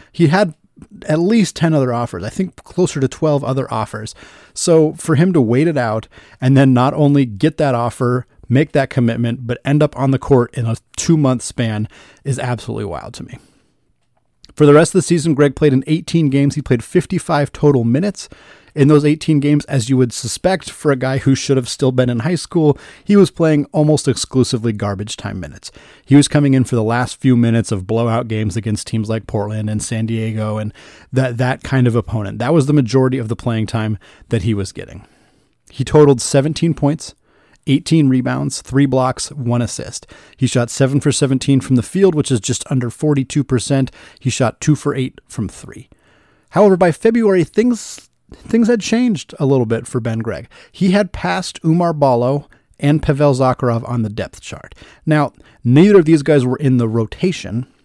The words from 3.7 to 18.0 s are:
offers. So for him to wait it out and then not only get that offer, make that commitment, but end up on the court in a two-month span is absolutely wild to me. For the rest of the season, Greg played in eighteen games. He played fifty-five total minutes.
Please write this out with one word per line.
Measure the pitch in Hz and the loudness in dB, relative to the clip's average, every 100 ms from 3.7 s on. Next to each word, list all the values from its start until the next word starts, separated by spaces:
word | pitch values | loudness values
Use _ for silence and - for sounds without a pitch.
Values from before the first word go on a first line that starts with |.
offers. | 113 104 107 107 - - - - | -6 -6 -8 -14 -16 -20 -20 -20
So | - - 160 156 | -6 2 4 4
for | 160 - 147 | 0 -2 2
him | 180 | 4
to | 165 | 4
wait | 110 120 160 | 2 2 2
it | 147 | 0
out | 120 110 - - - _ | -2 -4 -8 -18 -20 _
and | 131 135 | 2 6
then | 135 | 6
not | 123 127 | 4 2
only | 143 147 143 127 | 2 2 2 0
get | 98 147 - | 0 -2 0
that | 147 | 0
offer, | 123 120 - 127 123 - _ - | 0 -2 -2 -2 -2 -6 _ -2
make | 120 151 | 0 2
that | 143 135 | 0 -2
commitment, | - 117 117 117 123 120 | 0 0 0 -4 -4 -8
but | 120 | -6
end | - 147 | 0 0
up | 147 - | 0 0
on | 135 | -2
the | 135 | -2
court | - 131 120 | 2 2 2
in | - 117 | -2 -4
a | 113 _ - | -6 _ -6
two-month | - 165 139 123 | 0 2 2 -2
span | - - 117 107 107 - - _ | -6 -6 -4 -4 -8 -10 -20 _
is | - 127 | -8 -6
absolutely | 123 117 - 110 | -6 -8 -8 -8
wild | 101 76 50 | -8 -10 -12
to | - | -16
me. | - - _ _ _ _ _ _ _ _ _ _ - - | -18 -18 _ _ _ _ _ _ _ _ _ _ -20 2
For | 147 | 6
the | |
rest | 147 165 | 6 6
of | 190 | 2
the | |
season, | - 175 156 | 0 0 0
Greg | 143 143 | 2 0
played | 135 151 | 2 2
in | 131 135 | 2 0
eighteen | 160 175 170 151 | -4 -2 0 2
games. | 135 143 | 2 0
He | - | -2
played | - 123 | -2 -2
fifty-five | - 185 - 185 - 156 143 | 0 -2 -2 -4 -2 -2 -2
total | - 151 139 | 0 2 2
minutes. | 117 123 | 2 0